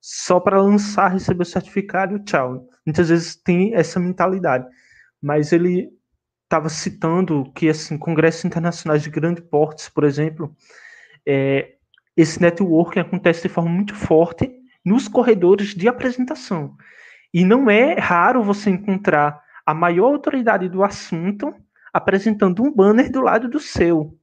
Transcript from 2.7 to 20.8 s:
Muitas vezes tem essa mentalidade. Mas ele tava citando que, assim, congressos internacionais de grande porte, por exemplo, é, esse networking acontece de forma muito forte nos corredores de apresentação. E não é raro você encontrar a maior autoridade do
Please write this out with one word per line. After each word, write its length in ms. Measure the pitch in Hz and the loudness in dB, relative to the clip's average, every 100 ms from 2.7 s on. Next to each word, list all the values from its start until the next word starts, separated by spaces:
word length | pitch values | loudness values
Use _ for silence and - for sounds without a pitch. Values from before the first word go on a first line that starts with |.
| _ - | _ -6
Muitas 240 | 156 170 | -2 2
vezes 260 | 170 165 - | 2 0 -10
tem 380 | - 175 196 | -2 2 2
essa 260 | 226 165 - | 0 0 -2
mentalidade. 640 | 175 180 180 190 170 127 127 _ _ _ _ _ | -4 -2 -2 0 -2 -2 -4 _ _ _ _ _
Mas 320 | 143 151 151 | -4 -2 2
ele 380 | 170 175 180 254 _ _ _ _ _ _ | 2 2 -2 -6 _ _ _ _ _ _
tava 220 | 165 156 | -2 -2
citando 800 | 156 - - 165 170 180 151 131 | -8 -10 -6 -2 0 0 -2 -4
que, 140 | - 160 | -2 -2
assim, 300 | 156 - 151 | -2 -6 -8
congressos 460 | 160 165 160 160 | -4 0 0 0
internacionais 580 | 180 170 170 170 165 151 | -6 -4 -4 -6 -2 -2
de 80 | 156 | -2
grande 320 | 151 160 170 | -4 -4 -4
porte, 480 | - 147 156 151 - | -2 0 0 -4 -8
por 140 | - | 0
exemplo, 500 | 147 139 156 156 151 _ _ - - - _ _ - | 0 0 -4 -6 -14 _ _ -20 -20 -20 _ _ -2
é, 460 | 139 135 139 - _ _ _ _ - | 0 0 -2 -4 _ _ _ _ 0
esse 240 | 160 - | 2 4
networking 600 | 175 170 190 160 175 - | 0 2 0 2 2 -2
acontece 420 | 175 175 175 165 | -4 0 0 0
de 60 | 185 | -2
forma 220 | - 170 | -2 -2
muito 240 | 175 202 | -2 -4
forte 540 | - - 160 170 - 269 - _ _ | -6 2 2 2 -2 -6 -6 _ _
nos 240 | 175 226 - | 0 0 0
corredores 680 | 254 240 208 170 208 202 | 0 2 2 4 2 0
de 140 | 180 202 | -2 -2
apresentação. 880 | 247 262 247 254 311 - 175 139 - - - - - _ | -2 -6 -4 -6 -6 -8 -8 -8 -14 -20 -20 -20 -20 _
E 120 | 170 | 2
não 240 | 180 240 262 | 4 4 4
é 260 | 208 269 349 | 4 4 2
raro 460 | - 175 180 254 | 0 2 4 2
você 260 | 208 202 202 | 0 -2 0
encontrar 720 | 185 - 190 202 156 147 147 _ - - | -2 -2 -2 0 2 2 -2 _ -8 -4
a 80 | |
maior 380 | 156 175 170 233 | 0 2 4 2
autoridade 560 | 294 294 277 226 196 180 | 2 -2 -2 0 0 -2
do 160 | 185 | 0